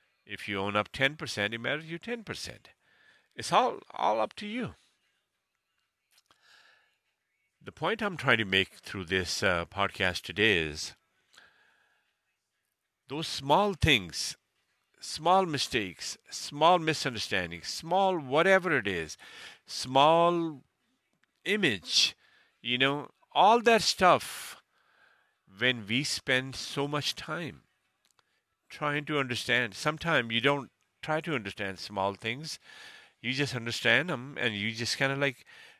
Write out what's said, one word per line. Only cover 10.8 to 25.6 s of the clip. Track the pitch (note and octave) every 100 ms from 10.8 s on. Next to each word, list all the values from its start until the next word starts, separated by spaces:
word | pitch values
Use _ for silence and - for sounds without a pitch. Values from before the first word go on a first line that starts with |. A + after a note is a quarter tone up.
| - - _ _ _ - - _ _ _ _ _ _ _ _ _ _ _ _ _ _ _ -
those | D3 D#3+
small | - C3+ D#3+ G3+
things, | F3+ E3 B2 F2 - - - _ _ _ _ _ _
small | - - D#3+ F#3+ F#3
mistakes, | C#3+ - B2+ F#2+ D#2+ - - -
small | - - C#3+ D#3+ F3+
misunderstandings, | D#3+ D3+ C#3+ A2+ - G2 E2+ E2+ -
small | - E3 F#3 G3 F3+
whatever | C3+ C#3+ F3 F#3+ F3+ C#3+
it | G2+
is, | F2 D#2 - - - - - -
small | - B2+ C3+ D3 E3 E3+ F3 E3 C#3 _ _ _ _ _ _ _ _ D#3+
image, | G#3 F3 G2 - - - - _ _ _ _
you | A#2 B2
know, | C3+ D3 C3 _ _
all | C#3+ F#3+ A#3+
that | A3+ A3
stuff, | - - F#3 C3+ - - - - _ _ _ _ _ _ _ _ _
when | G2